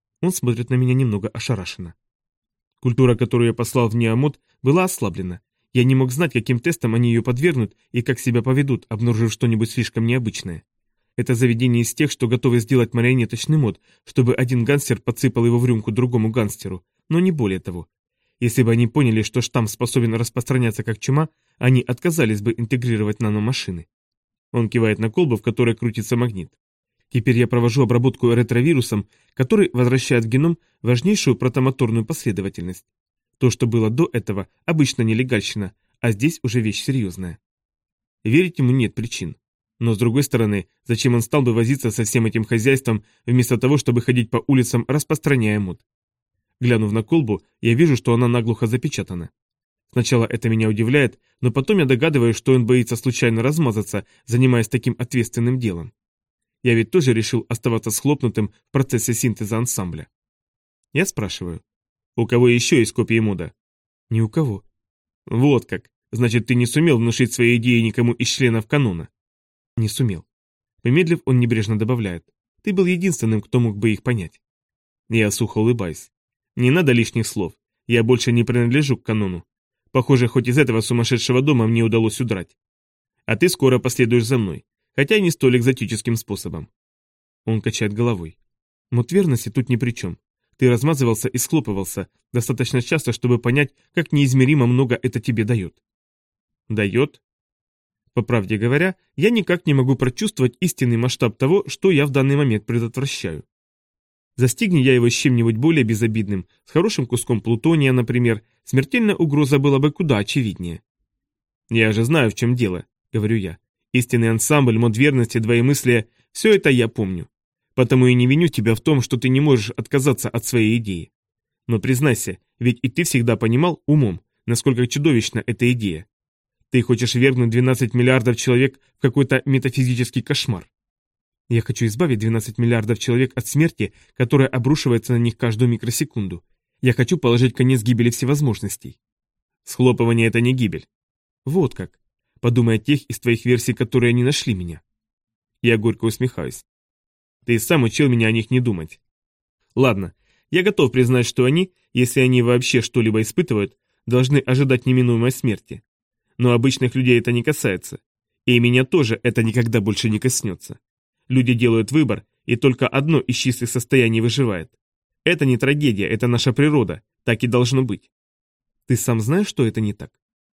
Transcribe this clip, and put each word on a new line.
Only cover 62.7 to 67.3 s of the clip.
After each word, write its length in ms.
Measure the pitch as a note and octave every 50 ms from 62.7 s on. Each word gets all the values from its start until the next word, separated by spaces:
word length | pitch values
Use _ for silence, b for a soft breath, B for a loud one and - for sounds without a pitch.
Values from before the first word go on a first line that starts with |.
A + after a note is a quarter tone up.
| E3 C3
есть 140 | A2 - -
копии 260 | - G#2+ - A2+ A2+
мода?" 340 | A2 G#2+ G2 F2 E2+ - - _ _ _ _ _ _ _ _ _ _ _
"Ни 120 | A2+ A2+
у 60 | A2 G#2+
кого". 360 | - E3 D#3 B2+ G#2 - - _ _ _ _ _ _ _ _ _ _ _ _ -
"Вот 400 | - A#2 C3 D3 C#3 A2+ - -
как. 240 | - A2 - _ _ _ _ _
Значит, 360 | - A2+ B2 A#2 A2 A#2+ A2 -
ты 80 | B2
не 100 | A#2+ B2
сумел 320 | A#2+ - D3+ E3 E3+ C3+ A2+
внушить 340 | A#2 A#2 A2+ - B2+ A2